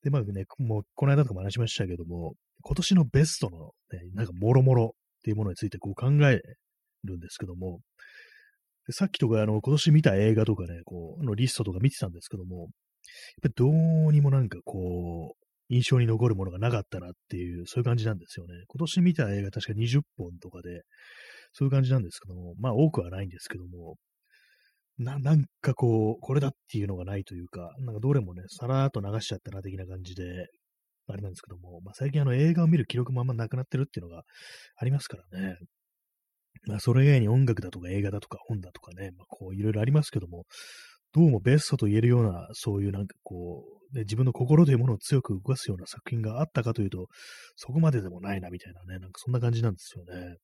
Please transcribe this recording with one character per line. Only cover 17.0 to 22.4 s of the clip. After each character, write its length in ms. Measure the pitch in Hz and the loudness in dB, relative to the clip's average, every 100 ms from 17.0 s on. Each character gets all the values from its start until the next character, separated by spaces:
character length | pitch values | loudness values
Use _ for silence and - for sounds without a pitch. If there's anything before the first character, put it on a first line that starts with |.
| 87 | -12
っ 20 | 90 _ | -18 _
て 80 | 92 | -8
い 240 | 87 87 | -6 -8
う、 60 | 87 | -8
そ 120 | - | -2
う 20 | |
い 20 | |
う 20 | |
感 120 | 120 120 | 0 2
じ 80 | |
な 80 | 110 | 0
ん 60 | 104 | -4
で 60 | - | -8
す 100 | - | -16
よ 80 | 87 | -14
ね。 80 | 87 98 | -16 -14
今 100 | - | -6
年 200 | 160 - | -2 2
見 140 | 180 | 4
た 180 | 160 117 | 4 0
映 100 | 101 | 0
画、 80 | 98 | -4
確 180 | 113 - | -6 -6
か 40 | |
二 140 | 107 117 | -2 2
十 140 | 135 147 - | 0 0 -8
本 180 | 90 87 | -12 -12
と 80 | 90 | -18
か 100 | 87 | -16
で、 220 | 87 87 _ _ - - - - - | -14 -14 _ _ -20 -20 -20 -20 -20
そ 120 | _ | _
う 20 | 139 | 0
い 20 | |
う 20 | |
感 120 | 135 | 2
じ 100 | 131 | 2
な 60 | 131 | 2
ん 40 | |
で 80 | 92 | 0
す 80 | - | -10
け 100 | 98 | -16
ど 60 | |
も、 200 | 90 | -14